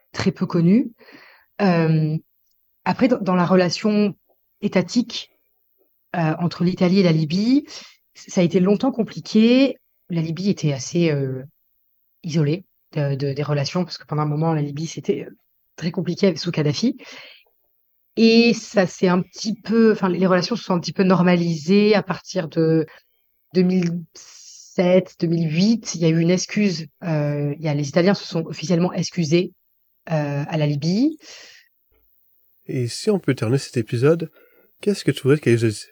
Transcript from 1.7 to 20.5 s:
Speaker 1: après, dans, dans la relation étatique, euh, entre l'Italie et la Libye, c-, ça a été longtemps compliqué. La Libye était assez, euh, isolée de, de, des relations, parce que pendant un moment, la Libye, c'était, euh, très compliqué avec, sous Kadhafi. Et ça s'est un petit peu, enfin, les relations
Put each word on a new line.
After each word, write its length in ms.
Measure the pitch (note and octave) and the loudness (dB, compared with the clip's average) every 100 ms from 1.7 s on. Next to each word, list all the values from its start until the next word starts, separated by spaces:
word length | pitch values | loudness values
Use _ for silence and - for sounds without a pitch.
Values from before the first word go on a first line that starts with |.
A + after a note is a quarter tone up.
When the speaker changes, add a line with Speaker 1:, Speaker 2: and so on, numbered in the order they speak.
| E3+ D#3+ D#3+ D#3 D#3+ - _ _ _ _ _ - | 2 2 2 0 -4 -8 _ _ _ _ _ -6
Speaker 1:
après, 240 | F#3 A#3+ | 0 0
dans, 100 | A#3 | 0
dans 160 | F#3+ F3+ | 0 0
la 100 | E3+ | 4
relation 680 | F#3 F3+ - G#3+ G#3 G#3 - _ _ _ _ | 4 2 0 0 2 0 -2 _ _ _ _
étatique, 680 | G#3 F#3+ F3+ B3 - - - _ _ _ _ _ _ _ _ F3 | -2 -2 0 -2 -2 -6 -14 _ _ _ _ _ _ _ _ -4
euh, 200 | D#3+ D#3 | -2 -2
entre 240 | E3+ - | -4 -2
l'Italie 360 | F3 F#3 F3+ F#3+ | -2 0 2 4
et 40 | |
la 80 | F3 | 4
Libye, 540 | D#3+ D#3 F3+ A3 C#4 D4+ - - _ _ | 2 0 0 2 2 0 -10 -20 _ _
c-, 180 | - - | -20 -6
ça 80 | - | 0
a 40 | F3 | 2
été 160 | F#3+ | 2
longtemps 300 | F3+ G3+ C4+ | 2 2 0
compliqué. 840 | B3+ F#3+ - - A3 A3+ B3+ C4+ - _ _ - | -2 -4 -8 -2 2 4 6 4 0 _ _ -8
La 120 | E3+ | -4
Libye 280 | D#3+ D#3+ G3 | -4 -4 -4
était 220 | - D3+ | -2 -2
assez, 400 | C3+ - F3 E3+ | -4 -4 0 0
euh, 320 | C#3+ C3+ C3 C#3 _ _ _ _ _ _ _ | 0 -2 -6 -12 _ _ _ _ _ _ _
isolée 400 | F3 D3+ C#3+ F3 - _ _ | -6 0 0 -2 -6 _ _
de, 220 | - C#3+ C3+ | -4 -4 -2
de, 180 | C#3 | -4
des 100 | C3+ | -4
relations, 400 | C#3+ D3 C#3 F3+ | -2 -2 -2 -4
parce 140 | F3 - | -4 -8
que 80 | - | -6
pendant 160 | D3+ | -4
un 60 | D3+ | -2
moment, 260 | D3 D#3+ | -2 0
la 80 | D#3 | 0
Libye, 260 | D3 C#3+ E3 | -2 -6 -10
c'était, 380 | - - - - | -6 -4 -4 -8
euh, 120 | - _ _ _ - | -18 _ _ _ -10
très 160 | E3 | -8
compliqué 360 | F3 F3 E3 G3 | -4 -6 0 0
avec, 120 | D#3+ | 0
sous 120 | F3 | -4
Kadhafi. 440 | D#3 D3 C#3 A#3+ - - - - - _ _ _ _ _ _ _ - | -2 -2 0 -2 -4 -10 -20 -20 -20 _ _ _ _ _ _ _ 2
Et 380 | A3+ A3+ A#3 | 4 6 4
ça 340 | - - G#3 F3+ | 2 -2 0 0
s'est 220 | - F#3 | 0 0
un 120 | F#3 | 0
petit 380 | - - A3+ G3+ | -2 -8 -8 -8
peu, 320 | - A3+ A3 | -2 2 4
enfin, 160 | G#3 F#3+ | 4 0
les 180 | F3+ F#3 | 0 2
relations 300 | F3+ E3+ | 2 0